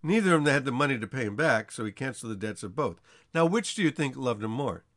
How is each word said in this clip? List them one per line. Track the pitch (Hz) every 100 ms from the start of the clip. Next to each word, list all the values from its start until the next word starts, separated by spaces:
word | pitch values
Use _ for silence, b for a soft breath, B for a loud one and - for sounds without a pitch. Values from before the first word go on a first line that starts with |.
Neither | 156 220 190 165
of | 147
them |
had | 143
the | 135
money | 123 143 131
to | 104
pay | 131 110
him | 101
back, | 156 113 110
so | -
he | 110
canceled | 95 135 - 117
the | 104 107
debts | 101
of | 104 104
both. | 135 85 b b b
"Now, | 165 165
which | 208 - -
do |
you | 170
think | 143 143 131
loved | 127 107
him | 110
more?" | 117 139 85 _